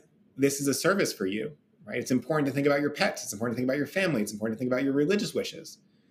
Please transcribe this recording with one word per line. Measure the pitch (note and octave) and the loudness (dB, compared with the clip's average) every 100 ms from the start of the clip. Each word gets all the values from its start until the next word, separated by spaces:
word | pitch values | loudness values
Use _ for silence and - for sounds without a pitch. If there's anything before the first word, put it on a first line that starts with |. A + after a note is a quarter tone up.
| _ _ _ - | _ _ _ 0
this | C#3 - | 0 2
is | C#3 | 0
a | |
service | C3 E3 G3+ D#3+ | 2 2 2 0
for | - F#2+ | 0 -2
you, | G#2 D3+ - _ _ - | -2 -6 -10 _ _ -8
right? | A#2+ | -6
It's | A2+ | 0
important | B2+ - D#3 C3+ | 0 2 0 2
to | |
think | C3 C#3+ | 2 2
about | C#3+ | 2
your | D3 | 0
pets. | - G3 - | 0 0 -2
It's | - | -8
important | G#2 A#2+ A2+ | -4 -2 0
to | |
think | B2+ | 0
about | C#3+ | 0
your | C#3 | -2
family. | F#3+ F#3 B2+ | 0 0 2
It's | G#2 | 0
important | G#2 A2 A2+ | -2 -4 -2
to | |
think | B2+ | 0
about | B2+ | 0
your | C#3 | 2
religious | C#3 D3+ G3+ F3 - | 2 4 2 0 -2
wishes. | - - - - _ _ _ | -4 -8 -16 -20 _ _ _